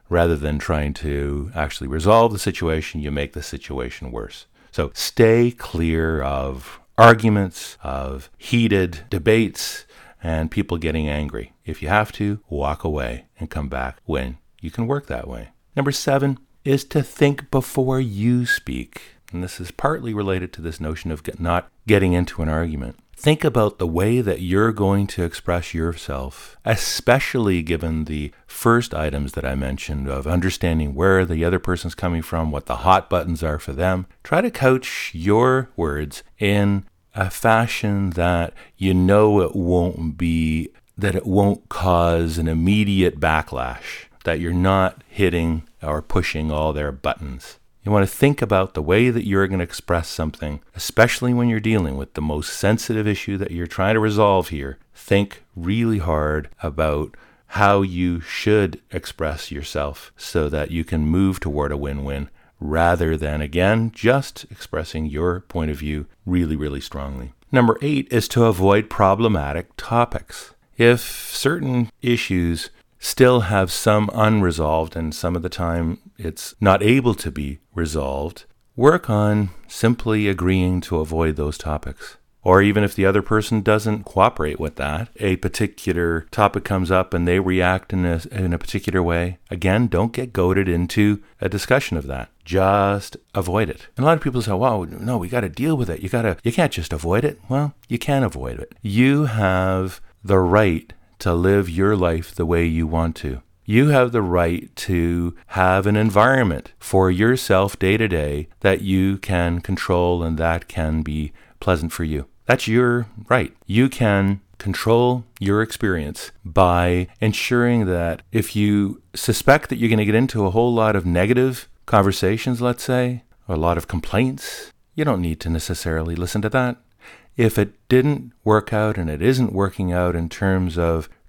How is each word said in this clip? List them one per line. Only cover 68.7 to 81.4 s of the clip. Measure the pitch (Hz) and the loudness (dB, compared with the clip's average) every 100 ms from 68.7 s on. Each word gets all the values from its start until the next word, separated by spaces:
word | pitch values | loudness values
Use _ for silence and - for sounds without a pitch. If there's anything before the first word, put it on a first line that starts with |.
| 101 107 | 4 0
problematic | - 98 98 113 92 71 78 - - | 2 2 4 0 0 -2 -6 -10 -14
topics. | - 117 120 - - - - _ _ - | -2 0 0 -4 -10 -18 -18 _ _ 4
If | 117 120 | 4 4
certain | - - - - - 170 135 123 113 - | 0 -12 -10 -4 -2 -2 -2 -2 -2 -4
issues | 123 117 - 92 85 82 - - _ _ | -2 0 0 0 0 -2 -8 -18 _ _
still | - - 127 123 | -4 4 6 6
have | 92 101 95 | 2 0 0
some | - 110 104 104 | 0 2 2 2
unresolved, | 113 107 110 92 80 76 80 80 82 | 2 2 4 2 0 0 0 -2 -6
and | 80 - | -6 -4
some | 87 87 | -4 -4
of | |
the | 85 | -4
time | - 85 85 82 85 - - | -4 -2 -2 -2 -4 -12 -12
it's | 82 - - - | -10 -10 -12 0
not | 104 95 | 4 4
able | 104 131 120 95 | 4 4 4 0
to | 82 | -4
be | 71 69 71 _ | -6 -8 -10 _
resolved, | - 80 78 67 69 76 - - _ _ - | -6 -4 -2 -4 -4 -8 -10 -20 _ _ 2
work | 135 175 - | 4 4 2
on | 104 104 104 98 - - | 2 2 2 0 -6 -14
simply | - 117 120 113 107 101 | 0 2 2 0 0 2
agreeing | 92 90 95 90 90 | 2 2 4 2 0
to | - 82 | -2 -2
avoid | 78 80 80 | -2 0 0
those | 73 | 0